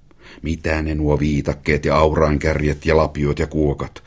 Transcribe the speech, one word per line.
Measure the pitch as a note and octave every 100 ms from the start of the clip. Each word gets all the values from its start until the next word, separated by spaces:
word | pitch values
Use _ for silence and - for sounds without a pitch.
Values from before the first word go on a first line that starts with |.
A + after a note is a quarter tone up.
| - - - -
Mitä | D#2 D#2 E2 D#2
ne | D#2 D2+
nuo | D2+ C#2+
viitakkeet | D2+ C#2+ D#2 D2 - D2 D2+
ja | C#2+
aurainkärjet | D#2 D2+ D#2 C#2+ D#2+ D2 D2 C#2+ D#2+
ja | D#2+
lapiot | D2 D2 C#2+ D2
ja | D#2
kuokat? | D#2+ D2 C#2 C2+ -